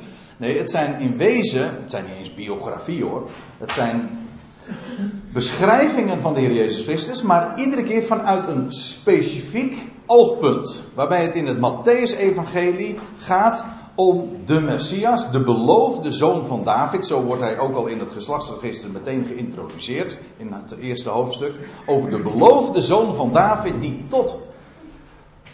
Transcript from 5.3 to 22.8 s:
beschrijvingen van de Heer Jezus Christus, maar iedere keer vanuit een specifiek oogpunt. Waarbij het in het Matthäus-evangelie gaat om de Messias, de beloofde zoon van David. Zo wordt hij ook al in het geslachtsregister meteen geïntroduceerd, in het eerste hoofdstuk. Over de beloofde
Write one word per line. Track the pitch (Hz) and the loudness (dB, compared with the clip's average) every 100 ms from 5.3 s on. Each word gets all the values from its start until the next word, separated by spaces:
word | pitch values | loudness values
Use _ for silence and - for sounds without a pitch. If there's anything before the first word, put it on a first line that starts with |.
beschrijvingen | 127 - - - 240 302 254 202 170 | -4 -4 2 4 6 4 2 0 0
van | 160 | 0
de | 143 | 2
Heer | 123 | 2
Jezus | 117 107 - | 2 2 -2
Christus, | - 160 233 247 | -4 -4 -4 -2
maar | 208 175 226 - | 4 4 2 -2
iedere | 269 262 | -2 0
keer | 214 226 | 0 0
vanuit | 226 208 196 190 - | 0 0 2 0 0
een | 135 131 | -2 -4
specifiek | - - - 202 165 143 139 - 226 262 - - - - | -6 -10 -4 2 4 2 -4 -6 -4 -4 -4 -12 -8 6
oogpunt. | 233 - - 147 - - - - | 8 8 6 2 2 -2 -10 -10
Waarbij | - 185 180 | -2 0 2
het | 165 165 | 2 0
in | 143 | -2
het | 113 | 0
Matthäus-evangelie | 120 - 240 247 240 - 196 180 165 180 180 185 214 202 - - | 0 2 4 4 4 2 2 2 -2 0 0 0 -2 -8 -12 -10
gaat | - 185 226 233 - - - - | 0 4 4 2 -4 -14 -6 2
om | 185 180 - - - | 4 4 0 -6 0
de | 156 | 2
Messias, | 151 120 - 190 220 240 - | 2 0 -2 0 2 2 2
de | 127 | 0
beloofde | 123 113 123 214 240 - 147 | 4 4 6 6 4 0 -4
zoon | - 156 156 131 | 2 2 2 -2
van | 120 | -4
David. | 101 113 147 190 - | 0 2 0 -2 -2
Zo | 139 | -2
wordt | 120 123 | 0 -2
hij | 117 110 | -2 -2
ook | 135 127 | -2 -2
al | 113 | -4
in | 110 | -4
het | 101 | -8
geslachtsregister | - - 143 - 107 120 107 104 | -10 -6 -6 -6 -8 -8 -8 -10
meteen | 95 135 131 120 | -10 -6 -4 -4
geïntroduceerd, | 120 113 - 80 82 117 139 185 - - - | -6 -8 -10 -12 -10 -6 -4 -6 -8 -16 -16
in | 110 | -12
het | 98 - 110 | -12 -14 -10
eerste | 123 120 113 | -8 -6 -2
hoofdstuk. | 110 127 117 143 - - - - | -2 -2 -4 -6 -8 -14 -10 0
Over | 139 120 | 0 0
de | 110 | -2
beloofde | - 113 208 277 - 175 | -2 6 8 8 4 0